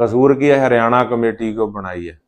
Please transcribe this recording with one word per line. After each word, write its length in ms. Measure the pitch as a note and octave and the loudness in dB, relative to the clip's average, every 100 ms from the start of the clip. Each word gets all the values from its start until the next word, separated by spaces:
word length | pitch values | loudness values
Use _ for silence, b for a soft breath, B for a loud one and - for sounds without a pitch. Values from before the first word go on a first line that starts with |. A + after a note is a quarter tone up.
ਕਸੂਰ 320 | A#2+ A#2 C3+ C3+ | -2 2 2 4
ਕੀ 160 | C#3+ | 2
ਹੈ? 160 | C#3 C3 | 2 2
ਹਰਿਆਣਾ 360 | A#2+ A#2 B2 | 2 2 2
ਕਮੇਟੀ 500 | A#2 A#2 A2+ A2 A2+ | 0 0 -2 -2 -6
ਕਿਉਂ 140 | G#2+ G#2+ | -4 -4
ਬਣਾਈ 420 | G#2 F#2+ F2+ E2+ | -6 -12 -10 -12
ਹੈ? 100 | D#2+ | -16